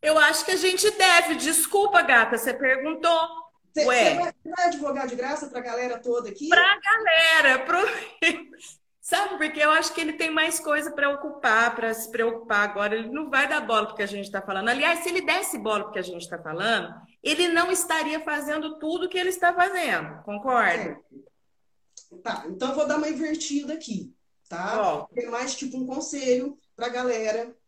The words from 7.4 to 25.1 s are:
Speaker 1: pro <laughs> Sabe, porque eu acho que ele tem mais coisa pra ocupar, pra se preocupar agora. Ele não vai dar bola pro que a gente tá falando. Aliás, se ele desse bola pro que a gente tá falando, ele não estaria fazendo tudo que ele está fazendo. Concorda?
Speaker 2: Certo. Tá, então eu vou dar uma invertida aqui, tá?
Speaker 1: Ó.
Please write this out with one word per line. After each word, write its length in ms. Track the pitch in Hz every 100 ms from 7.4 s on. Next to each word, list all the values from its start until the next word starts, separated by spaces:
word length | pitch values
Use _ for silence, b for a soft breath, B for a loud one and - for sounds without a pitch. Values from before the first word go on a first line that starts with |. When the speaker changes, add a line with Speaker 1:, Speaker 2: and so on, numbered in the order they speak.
| 285 254 262
Speaker 1:
pro 120 | 349
<laughs> 1040 | 427 - - - 330 - - - - - _ _
Sabe, 380 | - 349 403 381
porque 240 | 302 302
eu 100 | 302
acho 220 | 311 320
que 80 | -
ele 120 | 311
tem 160 | 320 330
mais 300 | 320 320 320
coisa 320 | - 294 302
pra 180 | 302 277
ocupar, 600 | 285 294 277 247 220 240
pra 200 | 233 226
se 180 | 220 -
preocupar 560 | 240 226 233 - 208 208
agora. 240 | 202 208
Ele 160 | 220 226
não 200 | 277 302
vai 180 | 262 294
dar 140 | 302
bola 260 | 226 220 214
pro 80 | -
que 80 |
a 40 | 202
gente 220 | 202 196
tá 120 | 196
falando. 260 | 196 190 214
Aliás, 320 | 254 302 339
se 80 | 349
ele 140 | 359
desse 360 | 302 339 403 277
bola 260 | 214 208 202
pro 80 |
que 60 | 202
a 40 |
gente 240 | 180 175 170
tá 100 | 170
falando, 560 | 160 160 208 220 165 B B B
ele 240 | - 311 349
não 240 | 330 359
estaria 480 | 370 - 320 294 311
fazendo 580 | 320 294 285 302 311 311
tudo 280 | 311 349 359
que 100 | 370
ele 120 | 359
está 240 | 370 349
fazendo. 680 | 349 359 370 311 180 156 -
Concorda? 600 | - 208 262 247 202 170
Speaker 2:
Certo. 420 | 180 143 _ - - _ _ _ _ _ _ - - 175
Tá, 220 | 233 190 156
então 200 | 190 254
eu 60 | 294
vou 100 | 302
dar 120 | 302
uma 100 | 311
invertida 680 | 262 311 311 - 285 262 320
aqui, 380 | - 196 143 _ _ _ _
tá? 320 | 170 190 226
Speaker 1:
Ó. 260 | 196 156 -